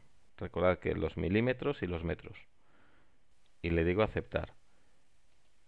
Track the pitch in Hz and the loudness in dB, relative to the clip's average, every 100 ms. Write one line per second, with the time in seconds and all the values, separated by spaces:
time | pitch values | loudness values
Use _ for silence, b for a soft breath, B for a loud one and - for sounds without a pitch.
0 | - - - - 92 85 90 87 - 80 | -18 -20 -20 -12 -8 2 2 2 0 0
1 | 80 - 85 104 123 127 139 143 90 85 | -2 0 0 2 2 0 -2 -2 -4 -2
2 | 82 80 - - - - b b b b | -2 -4 -6 -16 -20 -20 b b b b
3 | b b b - - - 85 82 85 90 | b b b -20 -20 -6 0 2 4 4
4 | 107 - - - 80 - - - - - | 2 0 -4 -4 -6 -12 -20 -20 -20 -20
5 | - - - - - - | -20 -20 -20 -20 -20 -20